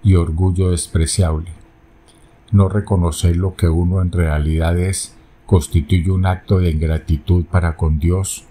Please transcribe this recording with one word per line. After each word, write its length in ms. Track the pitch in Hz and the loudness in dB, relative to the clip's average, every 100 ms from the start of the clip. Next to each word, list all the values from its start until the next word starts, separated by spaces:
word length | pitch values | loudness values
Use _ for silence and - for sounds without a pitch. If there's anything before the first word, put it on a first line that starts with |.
y 120 | 104 | 4
orgullo 560 | 92 82 80 92 90 92 | 2 2 0 0 0 0
despreciable. 800 | 87 - 82 80 - 85 78 82 82 - _ _ _ _ _ _ _ _ | -2 -2 -2 -2 0 0 -2 -6 -16 -20 _ _ _ _ _ _ _ _
No 180 | 101 98 | 2 4
reconocer 680 | 101 95 98 85 80 87 85 | 0 0 0 0 0 0 0
lo 200 | 95 - | -2 -2
que 120 | 85 | 0
uno 340 | 80 87 95 | 2 0 0
en 100 | 90 | 0
realidad 680 | 85 80 76 76 80 82 87 | 0 0 0 0 0 0 0
es 380 | 92 95 - - - _ - | -2 -4 -10 -18 -20 _ 0
constituye 640 | 92 - 85 73 92 82 | 0 2 -2 2 0 2
un 160 | 92 92 | 0 0
acto 320 | 90 - 98 | -2 0 0
de 120 | 90 | 2
ingratitud 760 | 78 80 78 - 76 - 90 85 | 0 -2 -2 -2 -4 0 0 2
para 300 | 92 85 78 | 0 0 -2
con 220 | 80 76 | 0 0
Dios 460 | 82 90 98 - - | 0 0 -4 -10 -16